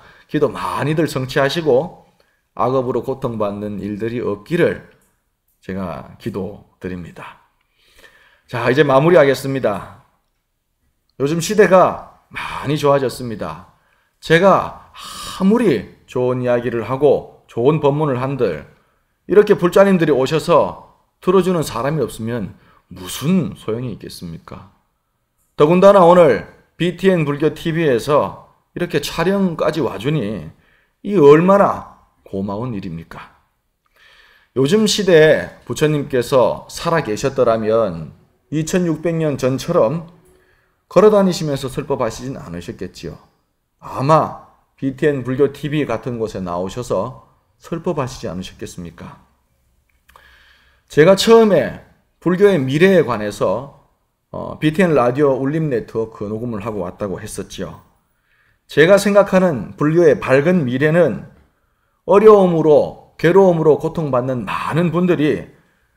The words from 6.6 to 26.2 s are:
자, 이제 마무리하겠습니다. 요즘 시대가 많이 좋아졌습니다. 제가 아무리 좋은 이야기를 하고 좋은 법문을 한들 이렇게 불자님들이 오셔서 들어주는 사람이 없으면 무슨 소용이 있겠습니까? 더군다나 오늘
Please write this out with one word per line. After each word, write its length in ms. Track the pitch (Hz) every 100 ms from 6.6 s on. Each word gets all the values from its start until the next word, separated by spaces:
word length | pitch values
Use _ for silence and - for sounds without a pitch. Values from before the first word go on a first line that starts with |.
| _ _ 92 90 82 - - - _ _ _ _ _ _ - _ _ _ -
자, 220 | 120 120
이제 140 | 131
마무리하겠습니다. 1200 | 143 135 160 175 139 127 135 135 117 95 - - _ _ _ _ _ _ _ _ _ _ _ -
요즘 180 | 139 165
시대가 800 | 156 208 185 185 139 85 - _ _
많이 500 | - - - 131 151
좋아졌습니다. 920 | 143 143 127 - 123 98 87 82 - _ _ _ _ _
제가 720 | - 165 190 143 92 - - - - - - -
아무리 560 | 190 233 214 110 - - _
좋은 360 | 127 127 127
이야기를 480 | 123 120 117 117 110
하고 540 | 131 143 98 - - _
좋은 320 | 117 131 156
법문을 420 | 143 147 151 123
한들 460 | 135 135 107 73 - _ _ _ _ _ -
이렇게 280 | 190 202 160
불자님들이 560 | 175 202 202 185 160
오셔서 880 | 127 131 156 151 151 92 - - _ _ _
들어주는 420 | 185 190 180 180
사람이 380 | 139 113 131 156
없으면 540 | 110 - 113 120 95 - _ _ -
무슨 680 | 90 92 - 143 190 123 -
소용이 360 | - 117 127
있겠습니까? 800 | - - - 87 80 - 92 95 _ _ _ _ _ _ _ _ -
더군다나 480 | 151 185 196 202
오늘 500 | 170 220